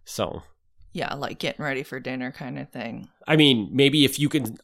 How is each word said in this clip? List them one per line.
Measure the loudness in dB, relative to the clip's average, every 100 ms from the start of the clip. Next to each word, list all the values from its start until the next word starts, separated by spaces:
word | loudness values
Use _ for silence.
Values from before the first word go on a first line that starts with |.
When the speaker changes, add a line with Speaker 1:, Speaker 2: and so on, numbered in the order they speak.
Speaker 1:
So. | -12 -4 -4 -6 -14 _ _ _ -14
Speaker 2:
Yeah, | -8 -6
like | -6 -8 -6
getting | -6 -6
ready | -6 -6
for | -8 -10
dinner | -8 -8 -8
kind | -10 -12 -12
of | -12
thing. | -12 -10 -12 -16 _ 2
Speaker 1:
I | 6
mean, | 8 6 2
maybe | 4 4 6
if | 4 2
you | 0
can | 0 -2 -8